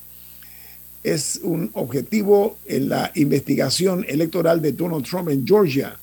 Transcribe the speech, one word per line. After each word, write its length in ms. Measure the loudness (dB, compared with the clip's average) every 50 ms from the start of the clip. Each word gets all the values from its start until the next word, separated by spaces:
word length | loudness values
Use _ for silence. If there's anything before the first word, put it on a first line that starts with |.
| -20 -20 -20 -20 -20 -20 -20 -20 -20 -20 -20 -20 -20 -20 -20 -20 -20 -20 -12 -6 -4
es 380 | -2 -2 -2 -4 -6 -6 -6 -4
un 260 | -4 -4 -4 -4 -6 -6
objetivo 840 | -6 -6 -4 -4 -6 -4 -2 -2 0 4 4 4 4 4 2 -4 -8 -8
en 240 | -4 -2 -2 0 0
la 220 | 0 -2 -2 -2 0
investigación 920 | 0 2 2 2 2 0 0 0 0 0 0 0 0 2 0 0 0 -2 -2
electoral 540 | -2 -2 -2 0 0 0 2 2 2 2 2
de 80 | -2
Donald 340 | -2 -2 -4 -4 -4 -4 -4
Trump 240 | -4 -6 -4 -2 -2
en 160 | -2 0 2
Georgia. 500 | 4 4 4 4 4 2 -2 -2 -4 -8 -14